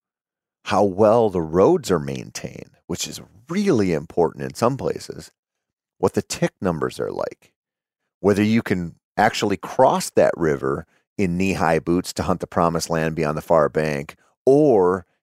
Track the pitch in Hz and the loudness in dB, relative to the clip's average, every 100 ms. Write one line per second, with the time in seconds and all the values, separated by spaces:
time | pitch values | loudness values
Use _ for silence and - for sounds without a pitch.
0 | _ _ _ _ _ _ - 101 101 90 | _ _ _ _ _ _ -4 0 0 4
1 | 110 120 110 90 80 87 120 180 113 85 | 4 4 2 0 0 4 4 2 0 -2
2 | 69 64 52 - - 65 - _ - 90 | -2 -8 -10 -14 -14 -16 -20 _ -10 -10
3 | - 71 - _ - 185 202 123 95 76 | -8 -12 -18 _ -8 -4 0 2 2 0
4 | 73 - 80 - 67 - 120 135 82 - | -2 0 0 -2 -10 -2 -2 0 -4 -6
5 | - - - _ _ _ _ _ _ _ | -10 -16 -20 _ _ _ _ _ _ _
6 | 95 104 - - 170 - 95 80 64 - | -2 -2 -6 -4 -4 -2 -4 -2 -4 -6
7 | 52 50 50 - _ _ _ _ _ _ | -8 -6 -8 -10 _ _ _ _ _ _
8 | _ _ 95 101 107 113 - 92 85 - | _ _ 0 2 2 2 0 -4 -4 -12
9 | _ - 107 - 110 98 - - 135 180 | _ 0 2 2 -2 -2 -4 2 4 2
10 | - - 80 - 80 71 67 76 - _ | 0 2 2 2 -2 0 -2 -4 -8 _
11 | _ - 92 87 95 82 82 80 - 87 | _ -4 -2 0 -2 0 0 0 0 -2
12 | - - 85 90 - 95 85 82 - 82 | -2 -6 -4 -4 -4 0 0 0 -2 -2
13 | 80 80 76 76 - 82 71 78 78 71 | -2 -2 -4 -4 0 2 2 0 -2 -4
14 | 76 - _ _ - 143 151 107 90 92 | -8 -16 _ _ 2 4 4 4 2 0
15 | - _ | -6 _